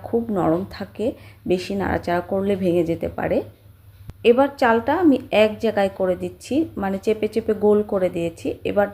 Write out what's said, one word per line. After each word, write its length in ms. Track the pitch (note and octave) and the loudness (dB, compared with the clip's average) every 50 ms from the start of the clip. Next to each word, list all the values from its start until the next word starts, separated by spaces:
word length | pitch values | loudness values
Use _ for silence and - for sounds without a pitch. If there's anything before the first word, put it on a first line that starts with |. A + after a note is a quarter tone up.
| - | -4
খুব 160 | - - A#3 A#3 A#3 | -4 -2 -2 -2 -2
নরম 320 | G#3 F3+ E3 E3 D#3+ F3 G3 - | -2 0 2 2 2 0 -2 -6
থাকে, 360 | - - G3+ - - - G#3 C4 - - - - - - - | -10 -12 -12 -10 -8 -6 -6 -6 -6 -8 -12 -20 -20 -8 -4
বেশি 260 | - F3+ F#3 F3+ - G3 | -2 -2 -2 -2 -4 -4
নাড়াচাড়া 480 | G3 F3+ - F3 E3+ - - F3 F3 F3 - | -4 -2 -2 -2 -2 -2 -2 -2 -2 -2 -2
করলে 240 | G3 G3 G3 G3+ G3+ | -4 -2 0 0 0
ভেঙে 280 | F#3 F#3+ F3+ E3+ F3 E3 E3 | 0 2 2 2 2 2 0
যেতে 180 | E3 D#3+ F3 E3 | -2 -2 -4 -6
পারে। 280 | - - - E3 F3+ C#4 G#4+ - - _ - - - - - - - - - - - - - A3 | -4 -4 -2 -2 -2 -2 -2 -6 -12 _ -20 -20 -20 -20 -20 -20 -20 -20 -20 -20 -8 2 4 4
এবার 180 | A#3 B3+ C#4 C#4 C#4 - | 6 6 4 2 0 0
চালটা 340 | C#4 A#3 A3+ A#3 A#3 C4+ D4 F4+ F4+ | 2 2 2 2 2 0 0 4 4
আমি 120 | D#4 C4 - - - - G3+ A3 | 4 4 4 2 2 2 4 4
এক 60 | G#3 G#3+ G#3 | 4 2 -2
জায়গায় 320 | - A3 G#3 G3+ G3 G3 G3 - | -2 -2 0 2 0 0 0 0
করে 160 | F#3+ F#3 F3+ | 0 0 0
দিচ্ছি, 380 | F3+ F#3 F3+ - - - - B3 D4+ D#4+ E4 - | -2 -4 -8 -8 -10 -8 -2 -2 -2 -2 -2 -4
মানে 200 | G#3 G3+ F#3+ G3 G3 | -4 -4 -4 -4 -2
চেপে 260 | - A3 G#3+ G#3+ G#3+ G#3+ | -2 -2 -2 -2 -2 -4
চেপে 260 | - A3+ A3 - G#3+ G3 G3+ | -2 -2 -2 -2 0 2 4
গোল 140 | G#3 G#3 G#3 | 4 4 4
করে 260 | G#3 G#3 G#3 G3 F#3 F3 | 2 0 0 0 0 0
দিয়েছি। 360 | F3+ F3 E3+ E3 E3 - - - - - - | 0 -2 -4 -4 -4 -6 -8 -8 -8 -6 -6
এবার 220 | F#3 F#3+ G3+ G3+ G3+ | -2 0 0 0 0